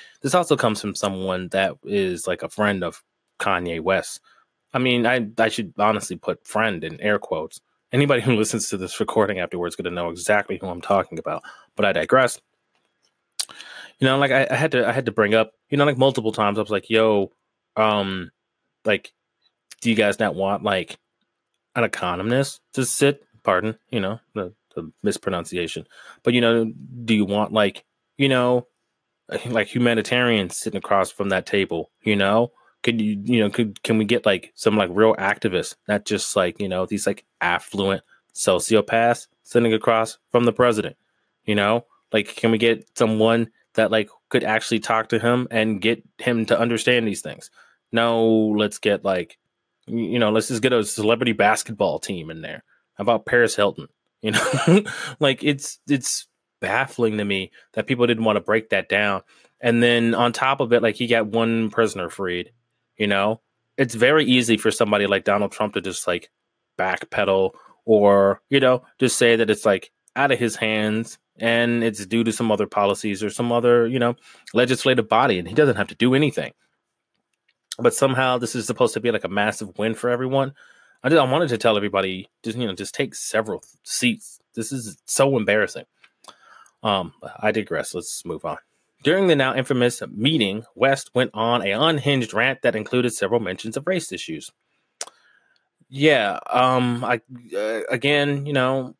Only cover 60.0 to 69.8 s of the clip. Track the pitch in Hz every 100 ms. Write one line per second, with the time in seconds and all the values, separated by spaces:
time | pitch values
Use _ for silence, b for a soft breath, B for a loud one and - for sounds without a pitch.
60 | 117 117 120 117 135 139 120 120 117 107
61 | 120 117 107 113 113 113 110 - 110 98
62 | 87 - 95 87 87 _ _ _ _ -
63 | 104 98 104 110 _ _ _ - 131 113
64 | 123 156 123 127 117 107 113 - 104 104
65 | 101 98 104 101 101 - 107 104 92 87
66 | - 87 - _ _ _ _ - 95 -
67 | - - 98 95 95 b b b - 107
68 | 101 101 98 95 _ 139 131 123 b b
69 | 127 - 120 113 107 104 113 95